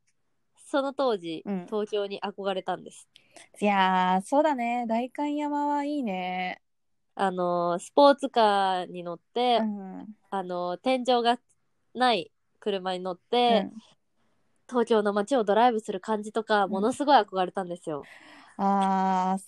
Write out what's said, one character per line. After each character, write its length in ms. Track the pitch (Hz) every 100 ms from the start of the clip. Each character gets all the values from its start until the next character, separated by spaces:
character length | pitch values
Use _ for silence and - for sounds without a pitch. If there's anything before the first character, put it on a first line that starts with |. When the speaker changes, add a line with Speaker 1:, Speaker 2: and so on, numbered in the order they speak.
| _ _ _ _ _ _ -
Speaker 1:
そ 160 | 294
の 120 | 277
当 240 | 269 269 208
時、 260 | 170 160 -
Speaker 2:
う 60 |
ん。 140 | 190 175
Speaker 1:
東 240 | 214 208
京 180 | 208 202
に 140 | 202
憧 320 | 196 190 196
れ 100 | 185
た 140 | 180 170
ん 60 |
で 80 | -
す。 160 | - - _ _ - - -
Speaker 2:
い 60 | 208
や 540 | 196 185 185 185 185
ー、 40 | -
そ 140 | 277
う 40 |
だ 120 | 311 262
ね。 300 | 233 240 233
代 220 | 226 247
官 260 | - 294 294
山 320 | 294 294 294
は 160 | 294
い 160 | 285 294
い 40 |
ね。 580 | 233 185 180 180 180 - _ _ _ _ _ -
Speaker 1:
あ 140 | 190
の、 480 | 180 175 175 175 175
ス 120 | -
ポ 200 | - 285
ー 40 | 277
ツ 140 | 269
カ 520 | 240 214 202 190 185
ー 100 | 170
に 120 | 180
乗 120 | 170 170
っ 40 | _
て、 260 | 233 247 233
Speaker 2:
う 40 | 220
ん。 420 | 202 190 180 202 214 -
Speaker 1:
あ 120 | 196
の、 360 | 180 180 175 180
天 240 | 254 262
井 200 | 247 247
が 180 | 233 247 _ _ _ _ _
な 200 | 233 247
い 180 | 208 - _ _ _
車 340 | 220 196 185
に 80 | 185
乗 100 | 185
っ 80 | 180
て、 500 | - 240 240 220 190
Speaker 2:
う 40 | 220
ん。 60 | - _ _ _ _ _ _ _ -
Speaker 1:
東 180 | 247 226
京 160 | 220
の 80 | 208
街 240 | 202 202 269
を 80 |
ド 100 | 208
ラ 140 | 202 247
イ 40 |
ブ 80 | 220
す 100 | -
る 80 | 190
感 240 | - 214
じ 80 | 214
と 120 | 226
か、 200 | 220 208
Speaker 2:
う 40 | 185
ん。 20 |
Speaker 1:
も 100 | 196
の 120 | 214
す 100 | 247
ご 100 | 285
い 40 | 262
憧 280 | 208 190 180
れ 60 |
た 120 | -
ん 40 | 180
で 80 | 175
す 140 | -
よ。 140 | 147 - - - - - -
Speaker 2:
あ 800 | 196 196 196 190 190 185 185
ー、 40 | 190